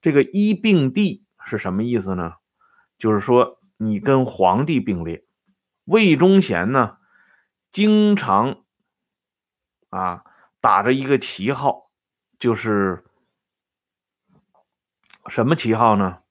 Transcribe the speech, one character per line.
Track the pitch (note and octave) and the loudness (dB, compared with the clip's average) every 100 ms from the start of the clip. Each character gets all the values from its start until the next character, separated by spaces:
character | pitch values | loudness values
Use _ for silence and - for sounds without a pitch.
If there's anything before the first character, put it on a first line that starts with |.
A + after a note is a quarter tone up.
这 | E3+ | 2
个 | C#3+ | 2
一 | C3+ G3 G#3 | 2 0 0
并 | G#3 A3 F#3 C3+ | 0 2 2 2
地 | B2+ G3+ - _ _ | 0 -2 -4 _ _
是 | - G#2 | -10 -8
什 | G2 | -4
么 | F#2 | -4
意 | A#2 A#2+ | -2 -4
思 | F#2+ | -4
呢？ | F#2 E2 E2 _ _ _ _ _ _ | -6 -6 -10 _ _ _ _ _ _
就 | A2+ | -2
是 | G#2+ | -2
说 | G2 B2 - - _ _ | 2 2 2 -4 _ _
你 | A2 G2+ | -6 -4
跟 | C#3 C3+ B2+ | 0 0 0
皇 | - F#2 G2 | 0 0 2
帝 | D3+ D3 | 0 -2
并 | G#2+ F#2 | -2 -6
列。 | E2 E2 _ _ _ _ _ _ | -6 -12 _ _ _ _ _ _
魏 | - G#3 G#3 D3 | -2 2 4 4
忠 | F3+ G3 | 4 4
贤 | - F2+ F#2 | 2 -2 -2
呢， | C3+ A2 - _ _ _ _ _ _ _ | 0 -2 -4 _ _ _ _ _ _ _
经 | - G#3 G#3+ G#3+ | -2 2 4 2
常， | G3+ - G2 B2 - _ _ _ _ _ _ _ _ _ _ _ _ _ | 0 0 0 0 -6 _ _ _ _ _ _ _ _ _ _ _ _ _
啊， | F2+ F#2 F2 _ _ _ _ | -8 -6 -8 _ _ _ _
打 | A#2 G2 | 0 2
着 | G#2 | 2
一 | C3+ | -2
个 | C3+ C#3 | 0 -2
旗 | - - G2+ | -2 -8 -6
号， | C3+ C#3 - _ _ _ _ _ _ | -4 -4 -6 _ _ _ _ _ _
就 | A#2+ | -4
是 | G#2+ A2+ G#2 G2 F2 _ _ _ _ _ _ _ _ _ _ _ _ _ _ _ _ _ _ _ _ _ - - | -2 -2 -2 -2 -4 _ _ _ _ _ _ _ _ _ _ _ _ _ _ _ _ _ _ _ _ _ -20 -12
什 | - A#2+ | -4 0
么 | D#3+ | 0
旗 | A#2 | -2
号 | A2+ A#2 G#2 | 2 4 4
呢？ | F#2+ F2 _ | 0 -6 _